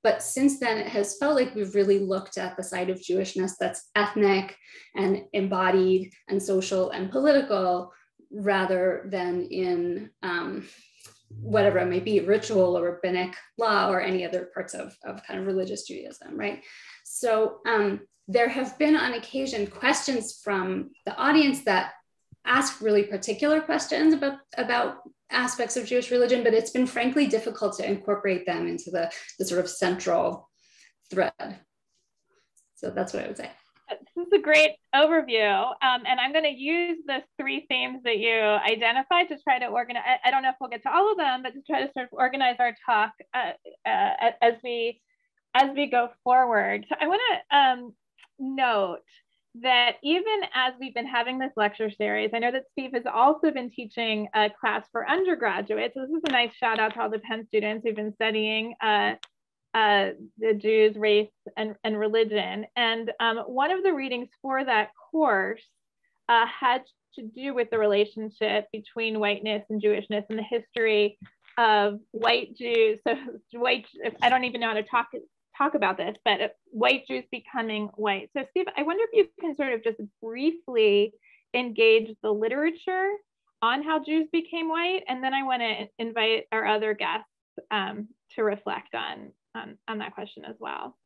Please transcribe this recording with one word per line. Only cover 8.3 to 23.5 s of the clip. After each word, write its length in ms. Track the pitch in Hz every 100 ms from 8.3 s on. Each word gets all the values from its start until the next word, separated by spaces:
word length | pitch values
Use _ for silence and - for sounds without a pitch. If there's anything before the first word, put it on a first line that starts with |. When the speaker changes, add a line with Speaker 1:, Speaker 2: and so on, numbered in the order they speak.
Speaker 1:
rather 760 | 208 202 196 190 185 185 - 196
than 320 | 190 180 180
in, 680 | 175 - 180 175 175 180 208 _
um, 460 | 190 175 - 202 190 - _ _ - _ _
whatever 500 | - 220 214 202 185
it 80 | 180
may 140 | 180
be, 200 | 214 208
ritual 580 | 170 214 - 208 180 175
or 140 | 175
rabbinic 440 | 175 185 180 185 - - -
law 320 | 226 202 190
or 100 | 185
any 240 | 185 185
other 260 | 175 180 180
parts 200 | 190 190
of, 220 | 185 - -
of 200 | - 196 -
kind 120 | 190
of 80 | 190
religious 400 | 190 185 208 -
Judaism, 500 | 180 - - - -
right? 240 | - - - - - -
So, 540 | - - 240 220 214 - -
um, 340 | 226 202 202 - _ -
there 220 | 240 240
have 300 | 262 262 -
been 180 | 302 302
on 180 | 247
occasion 520 | 233 220 269 269 226 202
questions 720 | - 254 294 - 247 214 -
from 480 | - 196 190 185 - _
the 120 | - -
audience 460 | 269 302 285 262
that 280 | - 185 - - _ _ _ -
ask 360 | - 269 277 -
really 220 | 214 208
particular 580 | 202 196 214 208 294